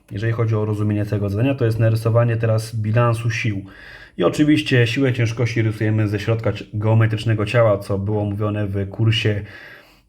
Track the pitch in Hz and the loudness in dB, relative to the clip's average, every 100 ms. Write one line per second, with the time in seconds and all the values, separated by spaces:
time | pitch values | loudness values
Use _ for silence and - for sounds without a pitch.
0 | - 110 113 113 113 110 107 104 104 104 | -12 -6 -2 0 0 0 0 0 0 0
1 | 104 104 101 101 135 131 113 110 113 113 | 0 -2 -2 0 0 0 0 2 2 2
2 | 117 113 120 113 113 110 - 110 107 117 | 2 2 2 0 0 -2 -2 -4 -2 2
3 | 120 113 117 113 110 98 95 - - - | 2 0 -2 -4 -4 -4 -8 -16 -20 -20
4 | - - 170 - 151 151 - 127 113 135 | -12 -2 0 2 4 2 2 2 2 2
5 | 135 120 113 - 117 120 110 107 107 110 | 0 0 -2 0 -2 0 -2 0 0 0
6 | 104 104 110 113 107 95 - 107 110 113 | 0 -2 -2 -2 -2 -4 -6 -4 2 4
7 | 110 107 113 107 101 120 113 98 - 98 | 2 0 -2 -2 2 4 4 2 -2 -4
8 | 101 107 104 101 104 104 104 101 98 - | -2 -2 -2 -2 -2 -2 -4 -4 -4 0
9 | 113 113 110 104 101 - - - - _ | 0 2 0 -2 -6 -14 -20 -20 -20 _